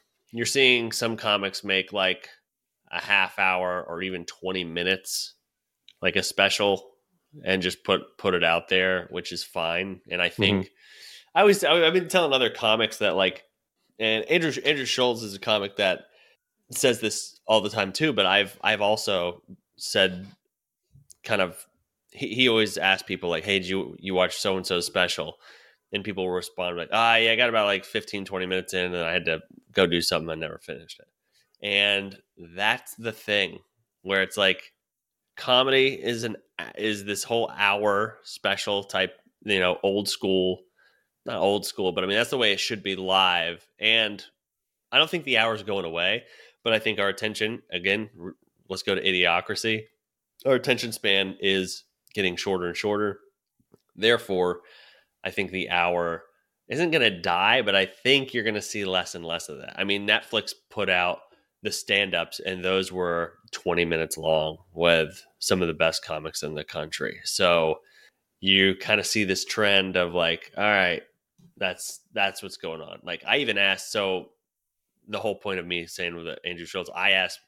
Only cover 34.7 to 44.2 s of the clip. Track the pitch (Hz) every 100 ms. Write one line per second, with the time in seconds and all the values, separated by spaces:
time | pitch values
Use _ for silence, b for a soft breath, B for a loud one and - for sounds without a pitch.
34.7 | _ _ _ _ _ _ - - 123 135
35.7 | 135 131 135 113 120 117 107 _ - -
36.7 | - 110 104 101 101 - 117 117 67 101
37.7 | 101 104 101 110 113 - - 101 98 -
38.7 | 101 98 95 95 - _ _ 107 98 90
39.7 | 90 98 98 101 - 98 95 92 90 _
40.7 | _ _ _ _ _ - 110 92 101 101
41.7 | - 92 90 92 101 117 135 110 95 -
42.7 | 110 98 92 92 95 92 87 82 82 _
43.7 | - 107 113 107 101